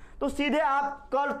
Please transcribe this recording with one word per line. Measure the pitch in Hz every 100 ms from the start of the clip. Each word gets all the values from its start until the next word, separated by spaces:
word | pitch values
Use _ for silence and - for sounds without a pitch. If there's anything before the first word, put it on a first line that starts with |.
| - -
तो | 269
सीधे | 277 285 302
आप | 302 277 285 - -
call | 262 277 -